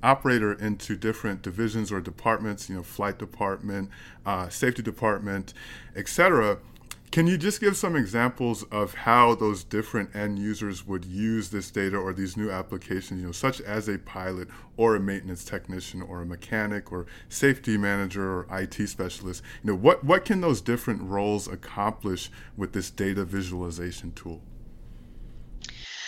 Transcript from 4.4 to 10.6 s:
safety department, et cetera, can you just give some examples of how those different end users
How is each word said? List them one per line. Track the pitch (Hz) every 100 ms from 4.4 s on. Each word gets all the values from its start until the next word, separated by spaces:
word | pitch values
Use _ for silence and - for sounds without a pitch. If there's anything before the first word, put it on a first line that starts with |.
| 90
safety | - 127 123
department, | 110 107 110 98 101 98 - - - - - 98
et | -
cetera, | - 185 147 107 101 - - - - -
can | 165 170
you | 180
just | 190 202
give | 202 196
some | 185 156
examples | 98 117 123 - 120 107 104
of | 104 101 -
how | 113 120 120 113
those | 107 95
different | - 104 107 110 95 104
end | 104 101
users | 104 104